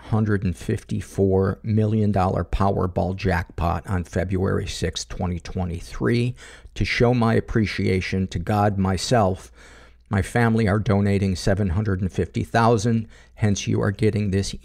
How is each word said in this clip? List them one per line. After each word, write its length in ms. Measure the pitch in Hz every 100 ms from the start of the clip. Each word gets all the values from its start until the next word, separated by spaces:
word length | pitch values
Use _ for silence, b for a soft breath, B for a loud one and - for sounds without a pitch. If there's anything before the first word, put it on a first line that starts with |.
| -
hundred 340 | 110 107 101
and 140 | 98 82
fifty-four 1040 | - 107 - 107 - - 98 95 98 -
million 500 | 113 107 107 110 104
dollar 320 | 98 92 98
Powerball 720 | 90 - 98 98 92 92 87 95
jackpot 720 | 95 85 - - 85 85 -
on 180 | 92
February 600 | 82 - 90 92 95 98 95
sixth, 440 | - 85 - -
twenty 300 | - 90 87
twenty-three. 960 | - 95 90 85 - - 123 120 120 123 B B B
To 100 | -
show 300 | 101 - 120
my 220 | 123 113 113
appreciation 920 | - 120 104 - 101 95 - 95 92
to 100 | 92
God, 400 | 82 104 104 98
myself, 720 | 95 92 - 123 95 95 - B B B B B _
my 140 | 98
family 440 | 92 120 117 113 110
are 120 | 104
donating 560 | 101 101 101 98 98 92
seven 340 | - 98 101
hundred 320 | 87 107 92
and 100 | 92
fifty 320 | - 87 113
thousand, 640 | 107 117 117 120 110 113 107 B B -
hence 320 | 107 98 -
you 120 | 107
are 120 | 110
getting 400 | 101 107 101 104
this 240 | 95 98 -